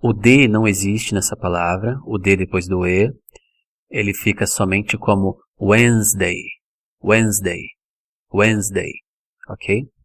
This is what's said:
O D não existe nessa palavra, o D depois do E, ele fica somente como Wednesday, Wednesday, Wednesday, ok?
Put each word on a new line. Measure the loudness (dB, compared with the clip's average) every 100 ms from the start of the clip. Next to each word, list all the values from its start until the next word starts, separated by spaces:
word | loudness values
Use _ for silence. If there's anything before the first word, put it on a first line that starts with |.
O | 0
D | 2 6 6 6
não | 4 2
existe | 0 0 -2 -2
nessa | -4 -4 -4
palavra, | -4 -2 -2 -2 -4 -6
o | -8 -4
D | 0 0
depois | 0 -4 -2
do | -2 0
E, | 2 0 -2 _ -20 _ _ _ _ _
ele | -4 -4
fica | -2 -2 -2 -2
somente | -2 0 -2 -2 -6
como | 0 0 0 -4 _ _
Wednesday, | 2 4 4 4 2 0 -2 -4 -8 -18 _ _ _ _
Wednesday, | 2 2 2 -2 -4 -6 -10 -20 _ _ _ _ _
Wednesday, | 0 2 2 -2 -4 -6 -12 _ _ _ _ -18
ok? | -14 -4 -4 -4 _